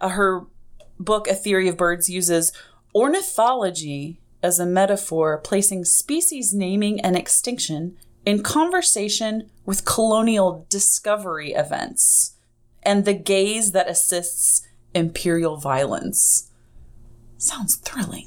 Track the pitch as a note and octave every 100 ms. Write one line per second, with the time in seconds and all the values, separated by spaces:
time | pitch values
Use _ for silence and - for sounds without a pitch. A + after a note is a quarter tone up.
0 | F#3+ F#3+ G3 F#3 E3+ - - - - -
1 | F3+ G#3+ G#3 F#3+ G#3 F#3+ F#3 E3+ F3 E3+
2 | E3+ F3+ F3 E3+ E3 - - _ _ G#3
3 | B3+ F4 F#4 - A3+ B3+ G3+ E3+ D#3 C#3+
4 | C#3+ E3+ - - F3+ F3 F3 F3+ G3 G3
5 | - D#3+ D#3+ D3+ - G3+ G3 F#3+ F3 -
6 | - D4 F4 C#4+ A3 G3+ F#3 G3 G#3 G#3
7 | F#3+ F3+ - - - B3 - D#3 E3 F3+
8 | - _ - G#3 G#3 D4 D#4+ F4+ F4 -
9 | D4+ G#3 A3 G#3+ G#3+ - - G3 - -
10 | A3+ G#3+ A3+ A3 F#3+ E3+ - G3 G3 -
11 | - G#3 G3 D#3+ D3+ - D3 - - -
12 | - - - - _ _ _ _ - G3+
13 | G3+ G3 D#3+ G3 G3 A3 G#3+ F#3+ F3+ E3+
14 | - F3+ F3 - - - - - _ F3+
15 | E3 E3 F#3 E3+ E3 D3+ C#3+ C3+ C#3 F#2+
16 | - - - - - - _ - - -
17 | - - - - - - G#3+ - - -
18 | F3+ -